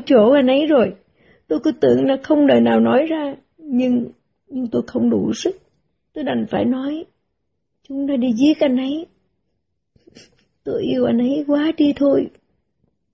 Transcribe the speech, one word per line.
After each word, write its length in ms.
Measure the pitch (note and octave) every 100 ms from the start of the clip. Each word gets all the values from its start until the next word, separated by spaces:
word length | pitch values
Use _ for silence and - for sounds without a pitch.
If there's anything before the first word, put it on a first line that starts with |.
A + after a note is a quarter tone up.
| -
chỗ 260 | B3+ G#3+
anh 140 | C#4+ B3+
ấy 200 | C4+ D4+
rồi. 280 | C#4+ G3+ - _ _ _ _ -
Tôi 120 | D#4
cứ 80 | D#4
tưởng 320 | - C4 B3
là 120 | C4+ C4+
không 240 | C4+ D4+ C#4+
lời 140 | A#3+
nào 200 | A#3 A3+
nói 260 | A3+ A#3+ D#4+
ra, 300 | D#4 C#4+ C#4 _ _
nhưng, 460 | D#4 B3 B3+ B3 A#3 - _ _ _
nhưng 200 | C4 A#3+
tôi 140 | B3 A#3+
không 240 | B3 A#3
đủ 220 | G#3+ G3+
sức. 220 | A3+ F4+ - _ _ _ _ _
Tôi 120 | D#4
đành 220 | C4 A#3+ G#3+
phải 140 | G#3+
nói. 400 | A3+ C4 C#4 D#4 F4 _ _ _ _ _ _ _ -
Chúng 180 | C#4 C#4
nó 100 | C4+
đi 160 | B3+
giết 280 | A3 C#4+ D#4
anh 160 | D4 B3+
ấy. 300 | C4 D4+ F4 _ _ _ _ _ _ _ _ _ _ - - _ _ _
Tôi 180 | C#4 -
yêu 220 | B3 B3+
anh 140 | B3 A#3
ấy 260 | B3 C#4+ C#4+
quá 260 | C#4+ D#4 D#4+
đi 160 | C#4+ C#4
thôi." 340 | C#4+ C4+ - _ _ _ _ _ _ _ _